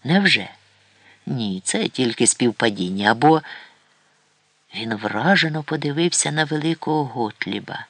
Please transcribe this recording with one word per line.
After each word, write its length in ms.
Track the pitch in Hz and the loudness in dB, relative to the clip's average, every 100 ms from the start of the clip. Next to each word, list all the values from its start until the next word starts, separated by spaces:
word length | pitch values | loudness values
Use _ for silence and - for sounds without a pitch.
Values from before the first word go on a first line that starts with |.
Невже? 460 | 123 185 196 - 92 - _ _ _ _ _ - - | 2 2 4 0 -2 -16 _ _ _ _ _ -18 -6
Ні, 360 | 135 107 92 | -4 -2 -4
це 240 | - 202 196 | -4 -2 -2
тільки 380 | - 123 113 120 | 0 -2 2 0
співпадіння, 840 | - 123 107 117 101 90 95 101 | 2 0 2 -2 0 -4 0 2
або». 320 | 113 143 160 - - - _ _ _ _ _ _ _ _ _ _ | 4 6 4 2 -18 -18 _ _ _ _ _ _ _ _ _ _
Він 200 | 95 113 | -8 -6
вражено 680 | 107 107 104 143 196 160 156 | -4 -4 -2 2 2 2 -2
подивився 720 | 143 156 147 143 170 - 151 | -4 -4 -2 0 0 2 -2
на 120 | 151 | 0
великого 600 | 151 151 156 165 - 156 | 0 0 -2 -2 -2 -2
Готліба. 800 | 143 127 110 - - 101 - 98 - | -2 -4 -6 -4 -6 -6 -8 -12 -12